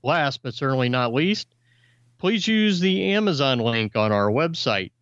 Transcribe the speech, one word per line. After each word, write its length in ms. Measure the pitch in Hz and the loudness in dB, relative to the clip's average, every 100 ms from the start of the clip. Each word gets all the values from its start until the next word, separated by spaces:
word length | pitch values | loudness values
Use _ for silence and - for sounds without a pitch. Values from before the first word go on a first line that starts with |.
Last 400 | 131 165 143 131 | 0 0 0 -4
but 120 | 131 | -12
certainly 340 | - 139 131 123 | -4 -2 0 0
not 240 | 127 120 | 0 0
least, 400 | 123 175 208 - _ _ _ _ _ _ _ | 0 0 -2 -8 _ _ _ _ _ _ _
please 300 | 180 220 202 | -2 0 0
use 320 | 220 214 180 | 2 2 2
the 320 | 190 190 190 | 0 0 0
Amazon 480 | 202 208 143 135 123 | 0 0 0 0 2
link 340 | 117 117 107 | 0 0 -2
on 160 | 110 107 | 0 2
our 200 | 104 101 | 2 2
website 600 | 117 165 165 131 101 95 _ | 0 -2 -2 -2 -2 -4 _